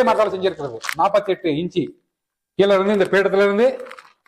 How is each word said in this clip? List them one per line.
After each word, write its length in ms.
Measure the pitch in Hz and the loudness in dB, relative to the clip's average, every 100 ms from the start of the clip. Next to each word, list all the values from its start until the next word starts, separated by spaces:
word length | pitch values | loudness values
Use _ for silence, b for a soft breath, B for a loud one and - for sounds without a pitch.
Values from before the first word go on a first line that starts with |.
| 233 | 4
மரத்தால 260 | 214 202 | 2 0
செஞ்சிருக்கிறது. 460 | 185 185 156 139 113 - 151 | -2 -4 -4 -8 -10 -8 -2
நாற்பத்தெட்டு 520 | 190 208 202 180 170 147 | 0 0 -2 -4 -4 -4
இன்ச்சு 220 | 175 175 143 - _ _ _ _ _ - | -4 -4 -6 -10 _ _ _ _ _ 0
கீழே 140 | 202 190 | 2 2
இருந்து 200 | 196 208 | 2 0
இந்த 100 | 180 | 2
பீடத்துல 320 | 196 190 196 202 | 2 2 2 2
இருந்து 200 | 202 254 247 - - - _ | 2 0 0 -10 -20 -20 _